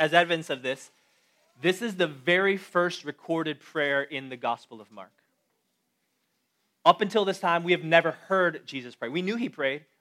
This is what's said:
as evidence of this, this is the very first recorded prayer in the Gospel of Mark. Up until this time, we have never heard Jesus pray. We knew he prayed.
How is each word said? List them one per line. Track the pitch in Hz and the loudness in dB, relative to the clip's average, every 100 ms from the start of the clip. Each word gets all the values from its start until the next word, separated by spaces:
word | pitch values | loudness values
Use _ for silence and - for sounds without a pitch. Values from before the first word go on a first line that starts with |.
as | 156 | 2
evidence | 170 175 170 160 | 4 2 0 -4
of | 139 | -8
this, | 127 135 - _ _ _ _ _ _ _ | -6 -8 -10 _ _ _ _ _ _ _
this | 151 185 | -2 0
is | 233 | -2
the | 185 170 | -2 -2
very | 139 127 175 196 196 | -2 0 2 2 0
first | 190 180 175 170 | -2 0 0 -2
recorded | 143 143 - 165 156 143 | -10 -10 -4 -4 -4 -6
prayer | - 156 143 139 | -8 -2 0 0
in | 139 143 135 | -2 -6 -10
the | 127 | -8
Gospel | 123 117 - 113 | -4 -6 -8 -20
of | 104 | -20
Mark. | 107 92 _ _ _ _ _ _ _ _ _ _ _ _ _ _ _ _ _ 165 | -20 -20 _ _ _ _ _ _ _ _ _ _ _ _ _ _ _ _ _ 4
Up | 185 | 4
until | 202 220 196 | 4 2 0
this | 190 | 0
time, | 180 170 | 0 0
we | 170 | 2
have | 180 | 0
never | 160 165 165 | 4 4 4
heard | 156 - 190 175 156 - | -2 -2 0 0 -2 -10
Jesus | 139 123 | -12 -12
pray. | - 120 | -10 -6
We | 156 | -4
knew | 185 233 | -4 -4
he | 240 | -6
prayed. | - 135 143 156 _ | -4 -4 -4 -10 _